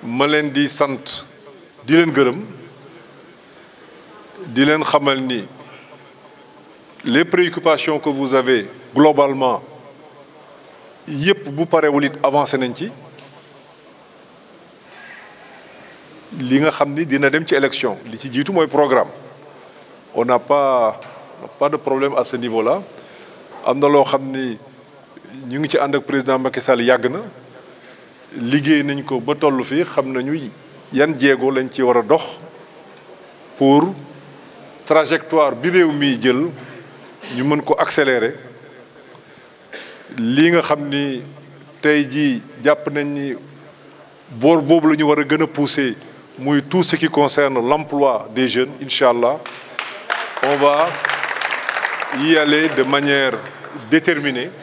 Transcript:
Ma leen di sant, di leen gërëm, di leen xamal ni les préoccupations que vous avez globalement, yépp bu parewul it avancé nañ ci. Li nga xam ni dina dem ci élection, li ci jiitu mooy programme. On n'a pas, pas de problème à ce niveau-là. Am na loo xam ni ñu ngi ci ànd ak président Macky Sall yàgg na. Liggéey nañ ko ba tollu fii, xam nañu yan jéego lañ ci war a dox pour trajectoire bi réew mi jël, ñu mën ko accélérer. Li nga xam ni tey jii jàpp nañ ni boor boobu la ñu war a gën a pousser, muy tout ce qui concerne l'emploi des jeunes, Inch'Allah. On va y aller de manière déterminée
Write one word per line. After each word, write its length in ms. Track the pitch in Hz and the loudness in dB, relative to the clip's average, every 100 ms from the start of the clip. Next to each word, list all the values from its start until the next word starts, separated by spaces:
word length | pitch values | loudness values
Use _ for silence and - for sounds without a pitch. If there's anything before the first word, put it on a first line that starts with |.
Ma 240 | - 120 143 | -8 -2 2
leen 240 | 151 151 | 2 0
di 140 | 139 143 | 0 0
sant, 560 | - 143 131 - - - - - - - - | 2 0 -2 -6 -8 -8 -20 -20 -20 -20 -20
di 140 | 117 160 | 2 4
leen 160 | 170 | 4
gërëm, 240 | 139 131 147 214 - - - - - - - - - - - - - - - - - - - - | 4 2 0 -10 -16 -20 -20 -20 -20 -20 -20 -20 -20 -20 -20 -20 -20 -20 -20 -20 -20 -20 -18 -8
di 100 | 117 143 | 0 2
leen 180 | 156 151 | 2 2
xamal 340 | 151 143 135 | 0 2 -2
ni 220 | 131 123 98 - - - - - - - - - - - - - - - | -2 -6 -8 -16 -20 -20 -20 -20 -20 -20 -20 -20 -20 -20 -20 -20 -20 -12
les 220 | - 123 170 | 0 2 2
préoccupations 760 | 180 180 170 160 151 - 151 | 2 0 0 0 0 0 -2
que 100 | 147 | -2
vous 240 | 135 139 | -2 0
avez 320 | 135 127 127 98 - - - | 0 2 0 0 -14 -8 4
globalement, 680 | 151 147 139 135 131 110 - - - - - - - - - - - - - - - | 4 6 2 2 0 -2 -6 -20 -20 -20 -20 -20 -20 -20 -20 -20 -20 -20 -20 -20 -12
yépp 420 | 147 160 196 147 | -4 0 0 -2
bu 160 | 143 165 | -6 0
parewul 400 | 165 156 143 139 | 2 4 2 0
it 80 | 135 | 0
avancé 340 | 131 143 139 135 | 0 2 0 -2
nañ 160 | 127 117 | -4 -6
ci. 120 | 190 - - - - - - - - - - - - - - - - - - - - - - - - - - - - - - - - - - - | -10 -12 -20 -20 -20 -20 -20 -20 -20 -20 -20 -20 -20 -20 -20 -20 -20 -20 -20 -20 -20 -20 -20 -20 -20 -20 -20 -20 -20 -20 -20 -20 -20 -20 -16 -10
Li 200 | 127 135 | 0 2
nga 120 | 151 | 2
xam 220 | - 143 | 0 -4
ni 120 | 143 160 | -2 -2
dina 240 | 139 139 | 0 2
dem 160 | 151 160 | 0 0
ci 100 | 143 | 0
élection, 420 | 135 - 127 98 117 | 0 0 -4 -6 -12
li 120 | 113 | -12
ci 120 | 135 | -8
jiitu 200 | 123 143 | -6 -2
mooy 160 | 190 151 | 0 0
programme. 420 | 143 147 254 - - - - - - - - - - - | 2 2 2 0 -6 -20 -20 -20 -20 -20 -20 -20 -20 -10
On 100 | - 120 | -4 0
n'a 140 | 123 | 0
pas, 600 | - 147 139 131 113 - - - - - 113 - | 0 0 2 2 0 -2 -12 -20 -20 -20 -20 -4
pas 100 | 143 | -2
de 80 | 147 | -2
problème 360 | 147 135 139 139 | -2 -2 0 0
à 80 | |
ce 120 | - 127 | -2 -4
niveau-là. 440 | 120 113 110 170 190 - - - - - - - - | -4 0 0 -2 -4 -20 -20 -20 -20 -20 -20 -8 -4
Am 140 | 127 | 0
na 80 | 143 | 4
loo 140 | 147 | 4
xam 200 | 139 139 135 | 4 0 -4
ni 260 | 135 131 110 - - - - - - - 131 131 | -8 -8 -8 -14 -20 -20 -20 -20 -20 -20 -18 -10
ñu 120 | 131 | -6
ngi 100 | 151 | -2
ci 80 | - | 0
ànd 180 | 139 143 | 0 -2
ak 80 | |
président 360 | - 139 127 131 | -2 -4 0 0
Macky 220 | 131 127 | -2 -4
Sall 200 | 120 123 | 0 2
yàgg 280 | 120 123 120 | 4 2 2
na. 80 | 156 220 - - - - - - - - - - - | -4 -12 -18 -20 -20 -20 -20 -20 -20 -20 -20 -18 -10
Liggéey 480 | 120 143 143 151 | -4 -2 2 0
nañ 200 | 143 143 139 | 0 -6 -6
ko 140 | 131 | -6
ba 140 | 113 147 | -4 0
tollu 280 | 151 135 | 0 0
fii, 220 | 120 139 170 | -4 -4 -2
xam 260 | - 131 | -4 -4
nañu 240 | 131 131 156 131 - - - - | -4 -4 -6 -8 -14 -20 -20 -8
yan 220 | 127 151 143 | 0 0 2
jéego 320 | 139 131 131 | 4 4 2
lañ 180 | 135 131 | 0 -4
ci 100 | - | 0
war 160 | 127 120 | 2 2
a 40 | |
dox 380 | 110 156 - - - - - - - - - - - - - - | 4 2 0 -14 -18 -20 -20 -20 -20 -20 -20 -20 -20 -20 -20 0
pour 360 | 135 143 170 190 - - - - - - - - - | 4 6 4 -4 -16 -20 -20 -20 -20 -20 -20 -20 0
trajectoire 720 | 156 151 160 - 165 147 117 | 2 2 -2 0 2 2 0
bi 140 | 151 | 0
réew 220 | 180 170 | 2 2
mi 280 | 147 143 123 | 2 0 2
jël, 280 | 123 123 170 147 - - - - - - - 123 | 2 0 -2 -6 -18 -20 -20 -20 -20 -20 -12 -4
ñu 80 | |
mën 180 | 135 151 | 0 -2
ko 140 | - 151 | 0 0
accélérer. 540 | - - 139 127 113 - - - - - - - - - - - - - - - - - - - | 0 2 2 2 0 -6 -16 -20 -20 -20 -20 -20 -20 -20 -20 -20 -20 -20 -20 -18 -18 -20 -16 -6
Li 340 | 113 135 160 | -2 4 4
nga 100 | 170 | 4
xam 280 | 147 147 143 | 2 -2 -2
ni 320 | 139 143 127 - - - - - - | -4 -4 -6 -12 -20 -20 -20 -20 -4
tey 220 | 151 151 143 | 2 2 0
jii 320 | 135 147 120 - - | 0 0 -2 -8 -4
jàpp 260 | 127 147 151 | 0 0 -2
nañ 140 | 143 143 | -6 -6
ni 280 | 143 139 120 - - - - - - - - - | -6 -8 -10 -14 -20 -20 -20 -20 -20 -20 -20 -20
boor 300 | 120 135 165 | 0 4 4
boobu 280 | 143 165 160 | 6 4 4
la 60 | 151 | 2
ñu 80 | 151 | 2
war 120 | 147 | 2
a 40 | |
gën 180 | 139 151 | 2 0
a 40 | 156 | 0
pousser, 480 | 151 143 - 135 107 - - - - | 0 -2 0 -2 -4 -14 -20 -20 -10
muy 240 | 131 147 | 0 0
tout 200 | 143 185 | 0 0
ce 120 | 170 160 | 2 2
qui 100 | 160 | 0
concerne 480 | 147 143 147 143 131 120 | 2 2 4 2 2 2
l'emploi 600 | 147 151 147 139 117 113 113 | 0 0 2 2 2 -4 -2
des 120 | 127 | 0
jeunes, 240 | 110 131 147 | 0 -2 -4
Inch'Allah. 580 | 139 - 135 120 120 151 - - - - - - - - - - | -6 2 2 4 2 0 -8 -16 -14 -12 -12 -12 -8 -6 -6 -4
On 120 | 135 143 | -2 2
va 320 | 143 143 170 170 - - - - - - - - - - - 123 | 2 4 0 -2 -6 -4 -6 -6 -6 -6 -6 -4 -6 -6 -8 -4
y 140 | 147 160 | 2 4
aller 300 | 151 147 160 | 4 2 2
de 140 | 139 | 0
manière 500 | 131 143 143 139 135 113 - - - 151 113 | 0 0 2 2 0 -2 -10 -16 -16 -16 0
déterminée 600 | 151 160 156 143 127 139 - | 0 2 -2 -2 -4 -8 -12